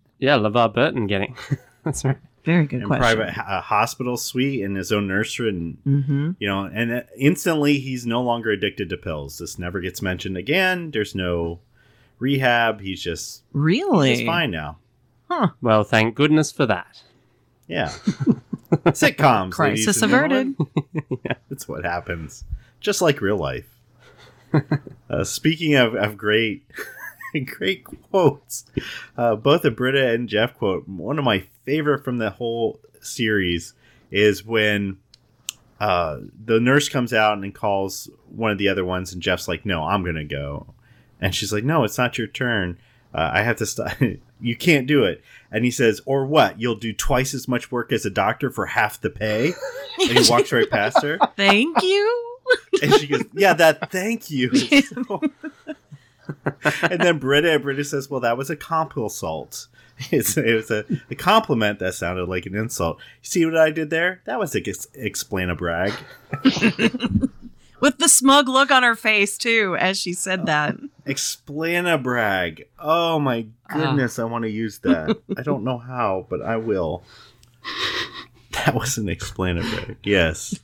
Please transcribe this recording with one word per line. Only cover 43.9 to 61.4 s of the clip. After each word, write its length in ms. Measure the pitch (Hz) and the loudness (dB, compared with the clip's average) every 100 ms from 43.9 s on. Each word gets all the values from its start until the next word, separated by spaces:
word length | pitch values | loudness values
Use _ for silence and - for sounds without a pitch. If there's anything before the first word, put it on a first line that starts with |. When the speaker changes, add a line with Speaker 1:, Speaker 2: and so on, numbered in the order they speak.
| - 120 - - | 0 -2 -2 -14
Speaker 3:
<laughs> 100 | _ | _
you 160 | 117 117 | -6 -2
can't 300 | 175 147 127 | 2 2 4
do 180 | 147 | 4
it." 180 | 98 76 _ - _ | 4 0 _ -20 _
And 140 | 110 123 | 0 0
he 40 | |
says, 300 | 117 117 107 - | 4 2 2 -2
"Or 180 | 135 | -2
what? 340 | 135 151 101 92 | 2 4 4 2
You'll 180 | 120 107 | -4 -2
do 180 | 113 | -6
twice 400 | 104 - 131 131 | -4 0 0 0
as 120 | 135 131 | -4 -4
much 240 | 120 - | -4 -2
work 220 | 123 113 | -6 -2
as 140 | 113 104 | -2 0
a 40 | |
doctor 380 | 98 101 117 131 | 0 0 0 -4
for 140 | - 92 | -4 -2
half 340 | 123 107 - | 0 0 -2
the 80 | 110 | -8
pay?" 420 | - 107 107 151 - - - - - | -4 -2 0 -2 -4 -10 -12 -12 -2
And 180 | - 120 | 2 4
he 120 | 120 | 4
walks 200 | 120 131 | 4 2
right 200 | 123 110 | 2 2
past 320 | 107 107 - | 0 2 2
her. 160 | 147 165 240 | 0 0 -2
Speaker 2:
<laughs> 100 | - | 2
Thank 460 | 196 202 302 320 | 2 4 2 0
you. 380 | 370 403 427 480 466 494 508 508 - - | 2 2 2 -2 -6 -10 0 0 2 0
Speaker 3:
And 100 | 147 415 | 4 4
she 100 | 143 | 4
goes, 160 | 143 - | -4 -4
"Yeah, 220 | - 196 | 2 2
that 360 | 160 160 147 - | 6 6 4 -4
thank 400 | 185 202 226 - | -4 -4 -4 -4
you." 200 | 139 123 | -2 2
Speaker 2:
<laughs> 680 | 262 190 285 - 151 254 196 302 - 302 - - 294 _ - _ _ - - 131 - 151 - | 2 2 0 -2 -10 -6 -4 -4 -6 -14 -16 -16 -16 _ -20 _ _ -16 -8 -8 -4 -4 0
Speaker 3:
And 180 | - 180 | -2 2
then 180 | 175 156 | 2 2
Britta, 400 | 127 143 165 151 | 2 4 4 2
Britta 260 | 139 139 | 0 -4
says, 240 | 143 143 139 | -4 -6 -4
"Well, 120 | 135 | -2
that 160 | 120 120 | 0 0
was 120 | 135 | -4
a 60 | 151 | -8
compulsalt. 1120 | - 160 156 139 104 - 85 80 - - - _ _ - - | -4 -2 -2 -4 -6 -6 -6 -6 -10 -16 -18 _ _ -16 -2
It's, 260 | 147 - 156 | 0 0 0
it 180 | 113 | 2
was 160 | 113 - | 2 0
a, 140 | 107 - 185 - | -4 -2 -6 -6
a 40 | |
compliment 640 | - 180 220 | -2 4 4